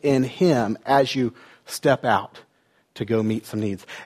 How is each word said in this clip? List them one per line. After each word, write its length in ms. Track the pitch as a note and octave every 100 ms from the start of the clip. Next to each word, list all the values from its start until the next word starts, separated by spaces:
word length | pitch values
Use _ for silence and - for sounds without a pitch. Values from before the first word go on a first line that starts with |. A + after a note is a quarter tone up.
in 200 | D3 C3+
Him 540 | B2+ - F#3 B2+ G#2+ A2 -
as 300 | C#3 C3 C3+
you 180 | A#2+ - - - -
step 400 | - D3+ B2+ B2
out 360 | G2 - - - _ _ _ _ -
to 100 | G#2+
go 180 | A2+
meet 220 | A2 A2 -
some 160 | G#2+
needs. 220 | G#2+ F#2+ - -